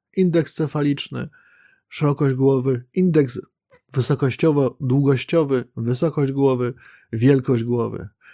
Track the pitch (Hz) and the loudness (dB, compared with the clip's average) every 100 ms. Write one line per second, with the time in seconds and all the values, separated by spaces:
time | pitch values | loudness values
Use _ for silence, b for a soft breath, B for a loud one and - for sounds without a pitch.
0 | _ - 185 165 147 - 151 151 143 139 | _ -2 2 2 0 -4 -4 -2 -2 -2
1 | - 127 - b b b b b _ - | -6 -10 -12 b b b b b _ -2
2 | 147 143 143 131 135 135 131 123 123 185 | -2 2 0 2 2 2 0 -4 -4 0
3 | 185 156 135 - - _ _ _ _ 135 | 2 4 2 -2 -14 _ _ _ _ -4
4 | 120 143 135 - 165 143 131 - 127 139 | -2 0 -2 0 0 2 0 -2 -2 2
5 | 139 131 - 170 143 131 - - 117 123 | 2 0 0 0 0 -2 -4 -6 -4 -2
6 | 165 147 135 139 139 127 123 117 b b | -2 -2 -2 0 0 2 -2 -8 b b
7 | b 117 127 139 127 123 117 120 113 - | b 0 4 4 2 -2 -2 -4 -4 -8
8 | 104 - b | -12 -18 b